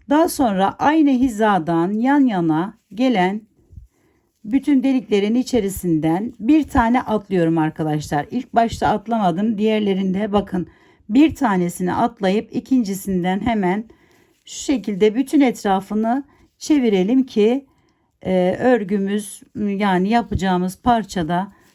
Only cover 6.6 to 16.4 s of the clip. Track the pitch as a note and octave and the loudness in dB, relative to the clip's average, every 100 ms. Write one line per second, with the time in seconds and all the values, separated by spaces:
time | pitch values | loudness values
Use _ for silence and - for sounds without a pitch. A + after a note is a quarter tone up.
6.6 | C#4+ C4+ A3+ B3 - G#3+ - F#3+ E3 E3 | 2 0 2 0 0 -4 -2 0 2 0
7.6 | D#3 D#3 D#3 D3+ D3 D3 C#3+ B3 - A#3 | -2 -2 -4 -4 -4 -4 -4 -8 -2 0
8.6 | A#3 - D3 G#3 G#3+ A3+ F#3+ E3 A3 G3+ | 0 -2 -2 -2 -2 -2 0 0 -2 -2
9.6 | G#3+ G#3+ G3+ F#3+ G3 F#3 G#3+ G3+ G3+ F3+ | 0 0 0 -2 -2 -4 -2 -2 -2 -6
10.6 | D#3+ _ _ _ - A3 D#4 - B3 F#3 | -8 _ _ _ -2 2 2 2 0 0
11.6 | F3 - F3+ - A#3 - F#3+ G3+ A#3 B3 | -2 -2 -4 -2 -2 -2 -2 -2 -4 -8
12.6 | - C4 G3 F#3+ - F#3 F3 G3 A#3+ A3 | -2 0 0 -6 -4 -2 -2 -2 -2 -2
13.6 | F3+ G3+ A3+ - _ _ _ _ - - | -2 -2 -6 -18 _ _ _ _ -20 -12
14.6 | - C4 G3+ F#3+ G#3+ G#3+ C4 D#4 D#4 - | -4 -4 -2 0 0 2 0 2 2 0
15.6 | G3+ F#3+ G3 G#3+ A3 C4 - _ | -2 -2 -2 -2 0 -2 -6 _